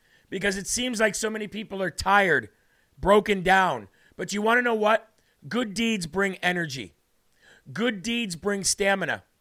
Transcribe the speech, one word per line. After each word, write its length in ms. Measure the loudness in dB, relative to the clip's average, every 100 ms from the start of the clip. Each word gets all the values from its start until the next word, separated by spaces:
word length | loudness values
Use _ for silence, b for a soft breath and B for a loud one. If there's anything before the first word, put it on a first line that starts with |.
| b b _
because 260 | -4 -2 -2
it 80 | -4
seems 340 | -4 -2 0
like 140 | 0
so 160 | 0 -4
many 180 | -6 -8
people 320 | -10 -8 -6
are 80 | -4
tired, 580 | -2 2 4 4 2 -2 _ _ _ _ -2
broken 440 | 4 6 4 0
down. 480 | 4 4 4 0 -8 b b -10
But 160 | -6
you 100 | -2
want 180 | 2 2
to 20 |
know 140 | 2 2
what? 360 | 2 2 -2 _ _ _ -4
Good 240 | -2 -2
deeds 340 | -2 0 -2 -2
bring 280 | -2 -2 -2
energy. 580 | -2 -2 -4 -8 -12 _ _ _ _ b b b -12
Good 280 | -4 -2 -2
deeds 360 | -4 -4 -6 -6
bring 260 | -4 -2
stamina. 600 | -2 0 0 0 -2 -6 -8 _